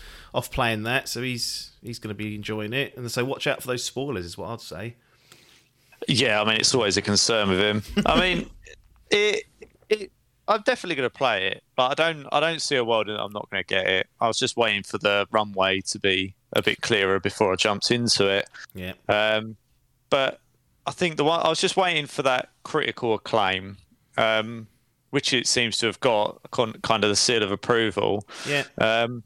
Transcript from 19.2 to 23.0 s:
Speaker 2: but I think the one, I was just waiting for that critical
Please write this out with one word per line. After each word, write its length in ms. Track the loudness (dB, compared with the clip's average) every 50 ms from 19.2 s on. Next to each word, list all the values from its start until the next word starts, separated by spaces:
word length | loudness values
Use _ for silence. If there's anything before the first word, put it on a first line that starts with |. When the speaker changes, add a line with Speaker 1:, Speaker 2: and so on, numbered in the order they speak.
| 2 2 0 0 -2 -6 -12 -16 _ _ _ _ _ _ _ _ _ _
Speaker 2:
but 320 | 0 0 0 -2 -4 -8 _ _ _ _ _ _ _ _ _
I 40 | -10 -4
think 240 | -2 -2 -2 0
the 80 | 0 2
one, 160 | 2 2 2 2
I 40 | 0
was 120 | 2 0
just 160 | 0 0 0
waiting 300 | 0 0 2 0 -2 -2
for 160 | -4 -6 -2 0
that 260 | 0 0 0 -2 -6 _ _ -12
critical 500 | -6 -4 -2 -2 -2 -4 -4